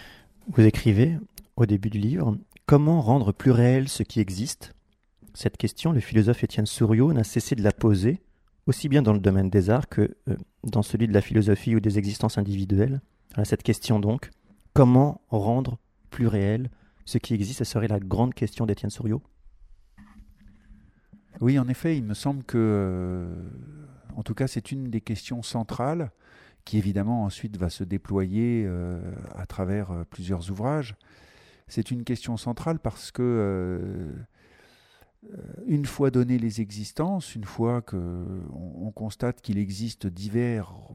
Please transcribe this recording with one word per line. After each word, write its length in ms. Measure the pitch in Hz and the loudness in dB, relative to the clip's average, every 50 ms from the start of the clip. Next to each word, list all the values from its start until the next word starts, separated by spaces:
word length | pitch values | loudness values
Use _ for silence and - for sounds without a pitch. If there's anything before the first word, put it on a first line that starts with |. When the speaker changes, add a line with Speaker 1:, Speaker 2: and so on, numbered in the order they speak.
| - - - - - _ _ _ - 220 | -20 -20 -20 -20 -20 _ _ _ -10 0
Speaker 1:
Vous 140 | 151 120 110 | 6 8 8
écrivez, 520 | 107 - - - 113 101 104 131 165 170 156 214 - - - - _ - | 8 8 6 2 4 6 6 4 4 2 -2 -6 -10 -18 -20 -20 _ 0
au 100 | - 117 | 0 2
début 260 | 104 104 95 98 107 | 2 2 0 0 -2
du 80 | 107 104 | -2 0
livre, « 380 | 101 117 156 185 147 113 104 196 - _ _ _ _ | 0 0 0 0 0 0 0 -2 -4 _ _ _ _
Comment 340 | - 147 143 147 156 170 165 | 6 6 6 6 6 4 4
rendre 300 | 120 107 131 143 107 101 | 4 4 4 4 4 2
plus 220 | 95 - - 135 | 0 2 4 4
réel 360 | 123 117 120 123 131 131 135 135 | 6 6 6 6 4 2 0 -2
ce 140 | - - | -4 -4
qui 160 | 104 - - 113 | -4 -2 0 -2
existe ? » 560 | 101 95 92 98 120 165 - - - - - _ _ _ _ _ _ _ _ _ - - | 0 0 -2 -6 -4 -6 -6 -10 -14 -20 -20 _ _ _ _ _ _ _ _ _ -20 -20
Cette 240 | - - - - - | -12 -6 -6 -6 -4
question, 360 | - - - - - - 165 | -2 -4 -4 -4 -2 0 0
le 80 | 165 117 | 2 0
philosophe 420 | - - 113 110 101 117 120 - | 0 2 4 4 4 4 2 0
Étienne 240 | 123 - - 113 107 | 0 -4 -2 -2 -2
Souriau 460 | - - - 117 104 113 113 135 160 | -2 0 0 2 4 4 4 4 4
n'a 100 | 156 120 | 4 2
cessé 320 | 107 - - 117 - - 139 | 0 0 -2 -4 -2 -2 -2
de 80 | 110 | 2
la 100 | 101 104 | 2 2
poser, 480 | - - 117 110 104 90 98 120 175 - _ _ _ _ _ _ _ _ - | 2 4 4 4 4 4 4 2 0 -2 _ _ _ _ _ _ _ _ -2
aussi 240 | 135 127 - - 143 | -2 -2 0 0 2
bien 100 | 135 147 | 2 4
dans 140 | 127 107 104 | 6 4 4
le 40 | 101 | 4
domaine 300 | 92 101 95 98 95 92 | 4 4 4 4 2 4
des 220 | 98 101 90 101 | 4 4 4 4
arts 180 | 113 139 - - | 2 2 0 -2
que, 260 | - 104 104 - - _ - 127 | 0 0 0 0 -2 _ -6 -6
euh, 80 | - - - _ _ _ | -6 -6 -6 _ _ _
dans 200 | - 117 - 110 | -6 -2 0 0
celui 260 | 104 - - 104 117 110 | 0 0 0 0 2 4
de 60 | 101 | 4
la 80 | 101 | 4
philosophie 520 | - - - 110 101 107 101 - - 120 113 | 4 4 2 2 4 4 2 2 2 2 2
ou 60 | 107 | 2
des 180 | 101 110 98 107 | 2 2 0 0
existences 380 | 98 101 107 - - 113 - | 0 -2 -2 0 -2 -2 0
individuelles. 640 | 107 101 98 98 95 98 95 101 98 107 135 135 139 - _ _ _ _ _ | 0 -2 -2 -2 -2 0 2 2 2 2 2 0 -4 -6 _ _ _ _ _
Voilà 160 | - 104 104 | -4 -4 -2
cette 160 | - - - | 0 0 -2
question 360 | - - 139 - - - 113 104 | 2 0 0 0 2 0 0 2
donc, 320 | 101 104 117 135 - - - _ _ _ _ _ _ _ - | 2 0 -2 -2 -4 -12 -20 _ _ _ _ _ _ _ 6
comment 480 | 147 131 123 123 127 143 147 - - _ - | 6 8 8 8 6 6 4 2 -6 _ -4
rendre 480 | 117 107 98 110 120 131 131 123 120 - _ _ _ _ _ - | -2 0 2 2 0 0 -2 -4 -6 -8 _ _ _ _ _ -12
plus 160 | - - 120 | -4 -2 0
réel 440 | 110 107 101 98 101 107 123 131 123 - _ _ _ _ _ - | 0 2 2 0 0 0 -2 -4 -6 -10 _ _ _ _ _ -10
ce 120 | - - 113 | -4 -4 -4
qui 160 | - - 117 | -2 -2 -2
existe, 260 | 101 101 104 139 - | -2 -2 -4 -4 -6
ça 40 | 117 | -6
serait 240 | - - 107 110 107 | -4 -2 -2 -2 0
la 100 | 107 101 | -2 -2
grande 360 | 98 92 101 110 120 127 - | -2 -2 0 0 0 0 0
question 320 | - 113 104 - - 117 | -4 -6 -6 -4 -4 -2
d'Étienne 240 | 107 98 - - 104 | -2 -2 -4 -4 -10
Souriau ? 320 | - - 117 104 113 139 - _ _ _ - - _ - - - - _ _ _ _ 208 208 - - 208 - - - _ - - - - _ - - - _ _ _ _ _ _ - - _ _ - - | -8 -6 -4 -4 -4 -4 -6 _ _ _ -20 -20 _ -20 -20 -20 -20 _ _ _ _ -20 -20 -20 -20 -20 -20 -20 -20 _ -20 -20 -20 -20 _ -20 -20 -20 _ _ _ _ _ _ -20 -20 _ _ -6 0
Speaker 2:
Oui, 180 | 117 127 139 139 | 2 2 4 4
en 80 | 123 | 2
effet, 300 | 127 127 - - 165 160 | 0 -2 -2 0 -2 0
il 80 | 139 113 | 0 -2
me 100 | 104 104 | -4 -6
semble 300 | - - 139 143 135 120 | -4 -4 -4 -4 -6 -6
que, 140 | - - 117 | -2 0 2
euh, 920 | 113 107 104 101 98 92 92 90 90 90 90 90 87 87 85 85 87 - 117 127 120 - - 151 147 139 131 - - - - | 2 4 2 2 0 0 -2 -4 -4 -4 -6 -6 -6 -8 -10 -10 -12 -14 -14 -16 -18 -18 -18 -20 -20 -20 -20 -20 -20 -16 -12
en 80 | 113 | -10
tout 120 | - - 104 | -8 -6 -4
cas, 120 | - 135 | -4 -4
c'est 240 | 131 - 117 - - | -4 -4 -6 -8 -8
une 200 | 139 135 131 123 | -8 -8 -6 -4
des 100 | 113 110 | -6 -6
questions 420 | - - 110 - - - 123 120 | -4 -4 -8 -8 -6 -8 -8 -8
centrales 680 | 113 - - 120 110 - - - 120 143 160 170 151 98 - _ _ _ - - - _ _ _ - | -8 -6 -6 -6 -4 -4 -4 -4 -2 -2 -2 -4 -4 -8 -10 _ _ _ -20 -20 -20 _ _ _ -10
qui, 120 | - 110 | -2 -2
évidemment, 480 | 107 92 101 95 101 101 110 120 117 104 | 0 0 0 0 0 0 0 0 0 -2
ensuite 320 | 98 - - - 107 104 | -4 -6 -6 -10 -10 -6
va 140 | 87 92 85 | -4 -4 -4
se 120 | - - | -4 -4
déployer, 800 | 95 87 98 95 - - 98 98 95 92 98 110 117 120 120 113 107 | -6 -4 -6 -6 -4 -2 -2 -2 0 0 0 0 0 0 0 0 -2
euh, 360 | 92 90 87 87 87 90 87 90 90 - - - - - | -2 -4 -4 -4 -6 -6 -8 -8 -10 -12 -12 -14 -14 -12
à 120 | - 92 | -12 -12
travers, 440 | - - - 92 90 101 104 98 92 | -10 -6 -6 -4 -2 -2 -4 -4 -6
euh, 140 | 87 85 85 | -8 -8 -8
plusieurs 480 | - - - 90 90 95 85 85 95 | -10 -12 -10 -6 -6 -6 -6 -6 -8
ouvrages. 420 | 98 98 110 131 151 156 131 107 104 - _ _ _ _ _ _ _ _ _ _ _ _ _ | -8 -4 -4 -4 -2 -4 -6 -8 -12 -18 _ _ _ _ _ _ _ _ _ _ _ _ _
C'est 240 | - - 113 101 - | -10 -6 -6 -4 -4
une 140 | 127 120 117 | -4 -6 -4
question 320 | - 123 - - 123 117 | -4 -6 -6 -4 -6 -6
centrale 420 | 110 - 123 117 - - 165 165 - | -6 -4 -6 -6 -6 -4 -4 -4 -4
parce 320 | - 113 - - - - | -4 -8 -8 -10 -16 -12
que, 120 | - - | -6 -2
euh, 880 | 123 123 120 113 101 98 95 92 90 92 90 87 92 98 98 92 87 73 - - 113 - _ _ _ _ _ _ _ _ _ _ _ _ _ _ _ _ _ _ - | -2 0 2 0 0 0 -2 -2 -4 -4 -4 -6 -6 -6 -8 -8 -10 -10 -12 -12 -14 -18 _ _ _ _ _ _ _ _ _ _ _ _ _ _ _ _ _ _ -20
euh, 120 | - - - - - - - 247 | -20 -18 -18 -16 -16 -16 -10 -4
une 200 | 254 151 147 143 | -2 0 0 0
fois 240 | - - - 139 135 | -2 -2 0 0 2
données 280 | 127 123 123 123 127 120 | 4 4 4 4 2 0
les 220 | 117 113 104 113 | 0 -2 -2 -4
existences, 760 | 107 101 104 104 104 - - - 156 185 202 175 - - - | -6 -6 -6 -12 -12 -10 -6 -4 -4 -2 -2 -4 -6 -8 -12
une 100 | 113 101 | -12 -12
fois 380 | - - - 117 117 120 120 | -8 -4 -2 0 0 0 -2
que 420 | 117 - 104 92 87 87 87 87 87 - 95 92 80 71 | -4 -6 -6 -6 -6 -6 -6 -8 -8 -8 -10 -10 -10 -12
on, 340 | 67 73 90 90 - 87 95 | -12 -12 -12 -14 -12 -10 -12
on 40 | 110 | -10
constate 480 | - - 110 104 - - 120 123 123 _ | -10 -8 -10 -10 -8 -4 -4 -4 -4 _
qu'il 180 | - - 98 101 | -6 -4 -2 -2
existe 480 | 101 95 95 98 113 113 - - - | -2 -4 -4 -6 -6 -8 -8 -6 -8
divers 640 | 92 85 92 101 104 104 120 123 120 117 107 92 - - - - - - | -8 -8 -6 -8 -4 -2 0 0 0 -2 -4 -6 -8 -14 -20 -20 -20 -16